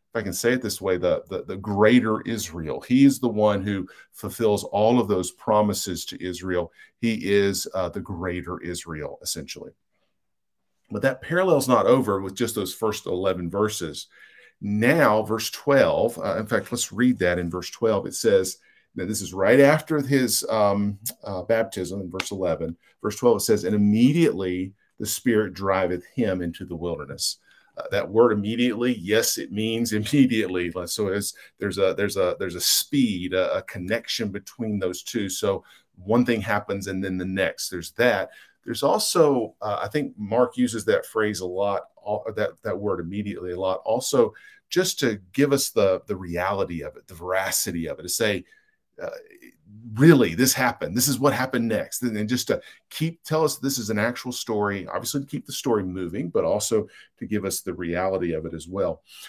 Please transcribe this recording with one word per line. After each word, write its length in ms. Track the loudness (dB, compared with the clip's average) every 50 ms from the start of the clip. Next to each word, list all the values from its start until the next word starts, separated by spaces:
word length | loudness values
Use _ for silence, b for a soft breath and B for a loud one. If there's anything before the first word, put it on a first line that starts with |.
| _ _
if 80 | -6 -6
I 20 |
can 120 | -4 -4 -4
say 180 | 0 2 2
it 100 | 2 2
this 180 | 0 -4 -6 -4
way, 180 | -2 0 0 2
the, 240 | 2 2 2 0 -2 -4
the, 140 | -8 -8 -6
the 120 | -8 -10
greater 640 | -8 -6 -2 2 6 6 8 8 6 6 4 0 -2
Israel. 580 | -4 -6 -6 -6 -6 -8 -8 -8 -6 -6 -6 -6
He 240 | -2 2 6 8 8
is 120 | 8 6 4
the 100 | 0 0
one 340 | 2 4 4 4 4 2
who 260 | 0 -2 -4 -4 -6 B B B B B
fulfills 520 | B -12 -10 -8 -4 0 2 2 2 2 0
all 360 | -2 0 2 4 4 4 4
of 80 | 4 2
those 220 | 2 0 0 -4
promises 720 | -8 _ -2 2 2 4 4 2 0 -2 -4 -6 -6 -8 -8
to 160 | -10 -12 -10
Israel. 480 | -8 -8 -8 -6 -6 -4 -2 -2 -2 -4 b b b b b b
He 140 | -2 -2 -2
is, 520 | 0 0 2 4 4 4 4 0 -2 -6 -6
uh, 160 | -4 -4 -4 -4
the 120 | -6 -8
greater 600 | -10 -10 -8 -8 -6 -6 -6 -6 -6 -8 -8 -8
Israel, 600 | -8 -8 -10 -8 -10 -10 -10 -10 -10 -10 -12 -10
essentially. 500 | -10 -10 -8 -8 -10 -12 -14 -14 -16 -18 -20 _ _ _ _ _ _ _ _ _ _ _ _ _ _ _ _ _ _ _ _ _ _ -10
But 120 | -6 -2
that 200 | 0 0 -2 -2
parallel's 460 | -6 -2 0 2 4 4 4 4 4 4
not 180 | 4 4 6
over 340 | 6 4 4 4 2 0 -2
with 140 | -2 -6 -6
just 220 | -4 -4 -4 -2
those 180 | -4 -4 -6 -4
first 320 | -4 -2 -2 -2 -4 -4
eleven 420 | -4 -4 -2 0 0 -2 -2 -4 -4
verses. 600 | -2 0 0 0 -2 -4 -8 -8 -10 -12 -14 -16 B B B B B B B B B B
Now, 640 | -6 -2 0 2 4 4 4 6 6 4 4 4
verse 280 | 2 0 -2 -2 -4 -6
twelve, 680 | -8 -4 0 4 6 6 6 4 4 2 0 0 0 -2
uh, 180 | -4 -2 -2
in 100 | -2 -2
fact, 240 | -2 -2 -2 -2 -2
let's 220 | -6 -6 -6 -4
read 260 | 0 2 4 4 4 4
that 180 | 2 0 2 0
in 100 | -2 -4
verse 220 | -4 -6 -8 -8
twelve. 360 | -6 -2 0 0 2 0 -2
It 80 | -4 -4
says, 440 | -2 2 4 4 4 4 0 -6 -12 b b b b b b b
now, 80 | -8 -6
this 180 | -6 -4 -6
is 120 | -6 -6 -2
right 240 | 2 4 6 8 8
after 420 | 8 8 6 4 2 0 -2 -2
his, 440 | 0 2 2 2 2 2 0 -2 -2 0
um, 520 | 2 2 4 4 4 2 0 -2 -2 -6 -8 -12 -12 _ -10
uh, 180 | -10 -8 -6
baptism 580 | -2 0 0 0 0 -2 -4 -6 -6 -6 -6 -8
in 80 | -8 -8
verse 220 | -6 -6 -6 -6
eleven. 460 | -4 -2 -2 -2 -2 -2 -4 -8 -8 -10 b b b b
Verse 140 | -6 -6 -2
twelve, 220 | 2 4 4 4 4
it 20 |
says, 240 | 4 2 2 2 2
"And 100 | 0 2
immediately 960 | 4 4 4 6 6 6 6 6 6 4 2 2 0 -2 -4 -2 -4 -4 -6 -10 _ _ _ _ -10
the 60 | -8
Spirit 460 | -6 -6 -2 0 2 2 2 2 0
driveth 540 | -2 -4 0 0 2 2 2 0 0 -2 -6 -6 -4
him 260 | -2 0 0 0 -2
into 240 | -2 -6 -6 -8 -10
the 120 | -10 -8
wilderness." 640 | -6 -6 -6 -6 -6 -8 -10 -10 -6 -6 -6 -6 -8 b b b b b b b
Uh, 60 | b -8 -4
that 180 | -2 -2 -2 2
word 220 | 6 6 6 6
immediately, 640 | 6 2 0 -2 0 0 2 2 2 0 0 0 -2
yes, 420 | -2 0 2 2 2 2 2 -2
it 140 | -4 -6 -6
means 420 | -4 -4 -2 -2 0 -2 -2 0
<laughs> 80 | -2 -2
immediately. 720 | -2 2 4 4 4 4 4 0 0 0 -2 -2 -2 -4
Like, 180 | -4 -6 -8 -6
so 200 | -4 -4 -2 -2
it's, 260 | -2 -2 -4 -6 -8 B B B B -6
there's 200 | -6 -4 -2 0
a, 140 | 0 0 2
there's 220 | 0 -2 -2 0
a, 200 | 0 0 0 -2 -2
there's 160 | -6 -6 -6
a 60 | -2
speed, 760 | 0 0 0 0 0 0 2 2 2 2 2 -2 -4 -2 0
a, 220 | 0 0 0 0
a 60 | -4
connection 640 | -6 -8 -10 -8 -4 -4 -4 -4 -4 -4 -6 -4 -4 -6
between 500 | -6 -8 -12 -12 -10 -8 -6 -4 -4 -2
those 240 | -2 -4 -4 -6
two. 260 | -8 -6 -6 -4 -4 -4
So 360 | -6 -4 -2 -2 -2 -2 b b b b b b _
one 280 | -8 -2 2 2 4 4
thing 160 | 4 2 0
happens 460 | 0 0 0 0 0 -2 -6 -6 -6
and 160 | -6 -6 -4
then 160 | -4 -4 -4 -4
the 60 | -4
next. 460 | -4 -2 0 0 -2 -2 -4 -8 -8
There's 200 | -8 -8 -10 -6
that. 380 | -2 2 2 4 4 2 -2 -6 B B B B B B -10
There's 200 | -10 -4 0 0
also, 720 | 2 2 2 0 2 4 6 6 6 6 2 0 -4 -6 -8
uh, 200 | -6 -4 -4 -4
I 60 | -4 -4
think 260 | -4 -4 -4 -6 -8
Mark 400 | -10 -6 0 2 2 2 2 2
uses 280 | 0 -2 -2 -2 -2 0
that 200 | 2 2 0 0
phrase 360 | -2 -2 0 0 0 -2 -4
a 60 | -6
lot, 400 | -6 -4 -2 -2 -2 -2 -4 -6 -10 _
all, 280 | _ -8 -6 -4 -4 -4 -6 -4
that, 260 | -4 -4 -4 -4 _
that 160 | -8 -8 -6 -4
word 220 | -4 -4 -4 -4
immediately 500 | -6 -6 -6 -6 -6 -6 -8 -8 -8 -8
a 100 | -6 -4
lot, 200 | -4 -4 -4 -4 -6
also 500 | -6 -6 -6 -4 0 2 2 2 2 B B B B B B B -4
just 300 | -2 0 0 0 0 -2
to 200 | 0 -2 -2 -2 -8 -4
give 200 | 0 2 2 4
us 180 | 4 2 0 0
the, 300 | 0 2 4 4 2 0 -2
the 100 | -6 -8
reality 640 | -8 -6 -6 -4 -2 -2 -2 0 -2 -2 -4 -4 -8
of 140 | -10 -10 -14
it, 120 | -16 -20 -20
the 60 | -18
veracity 720 | -10 -6 -2 -2 -2 -2 -2 -2 -2 -2 -2 -4 -4 -4 -6
of 100 | -6 -8
it, 40 |
to 60 | -8 -6
say, 360 | -4 0 0 0 0 -2 -6 b b b b b b b b _ _ -12
uh, 80 | -12 -10 -10 -12 -16 -20 -20 -20 -20 -20 _ _ _ -20 -20 -20 -16 -6 2
really, 420 | 6 8 10 10 10 8 4 2
this 160 | 2 2 2
happened. 440 | 2 2 0 -2 -2 -4 -6 -4 -2
This 120 | 0 0 0
is 100 | 0 2
what 140 | 2 2
happened 340 | 2 0 -2 -2 -2 -2 0
next. 360 | 0 -2 -2 -4 -6 -6 -4
And 140 | -4 -2 -2
then 120 | -2 -2 -2
just 180 | -2 -2 0
to 140 | -2 -2 -4 B B B B B -12
keep, 340 | -6 -4 -4 -4 -4 -6 -6
tell 180 | -2 0 0 2
us 120 | 0 0
this 200 | -2 -4 -4 -4
is 140 | -4 -4 -2
an 80 | -2 0
actual 320 | 0 -2 -2 -4 -8 -8
story, 560 | -8 -8 -6 -4 -2 0 0 -2 -2 -4 -6
obviously 340 | -8 -8 -8 -6 -6 -6 -6
to 60 | -6
keep 200 | -6 -8 -10 -8
the 60 | -8
story 300 | -10 -6 -2 0 0 0
moving, 460 | 0 -2 -6 -6 -6 -6 -6 -6 -6 -2
but 160 | -2 0 0
also 420 | 0 0 -2 -2 0 0 0 -2 B B B B B B -12
to 80 | -8
give 180 | -4 -4 -4 -2
us 160 | -4 -6 -6
the 140 | -6 -8 -8
reality 600 | -6 -6 -4 -2 -2 -2 0 -2 -2 -2 -2 -2
of 120 | -4 -6
it 80 | -8 -10
as 140 | -12 -12 -8
well. 340 | -6 -4 -2 -4 -4 -6 B B B B B